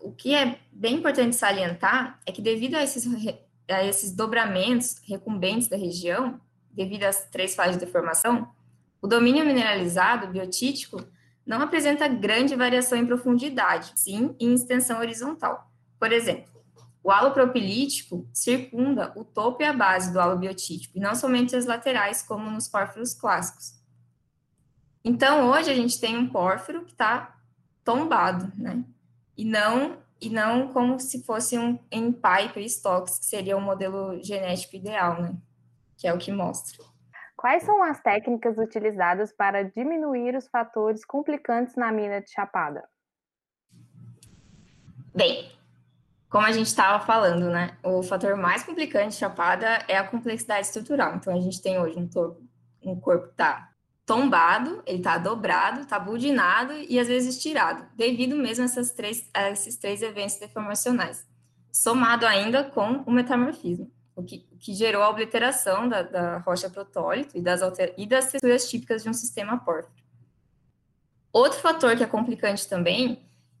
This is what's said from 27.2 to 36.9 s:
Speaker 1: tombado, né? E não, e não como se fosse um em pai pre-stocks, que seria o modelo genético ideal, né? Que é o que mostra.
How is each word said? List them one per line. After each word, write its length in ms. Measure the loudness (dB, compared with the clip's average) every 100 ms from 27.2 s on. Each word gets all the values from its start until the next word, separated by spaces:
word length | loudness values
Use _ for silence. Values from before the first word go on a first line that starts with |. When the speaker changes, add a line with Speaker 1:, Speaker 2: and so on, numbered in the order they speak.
| -4 _ _ _ _ _
Speaker 1:
tombado, 680 | -2 0 2 2 2 0 -6 -8
né? 280 | -6 -6 -8 -14 _ _ _ -6
E 80 |
não, 520 | 0 2 4 2 0 -6 _ _
e 80 | -6
não 400 | 0 2 2 0
como 320 | 0 0 0
se 240 | -4 -8
fosse 340 | -6 -4 -2 -2
um 200 | -2 -4 -6
em 220 | -2 -2
pai 400 | 0 2 2 0
pre-stocks, 680 | -6 -8 -4 0 0 -2 -6
que 60 |
seria 320 | -4 -4 -2 -2
o 40 |
modelo 600 | -2 -4 -4 -6 -6 -8
genético 540 | -8 -6 -4 -4 -6 -12
ideal, 440 | -6 -2 0 -2
né? 140 | -4 -8 -14 _ _ _ _ _
Que 100 | -2
é 60 |
o 60 | -2
que 120 | -4
mostra. 540 | -4 -4 -6 -12 -18 -20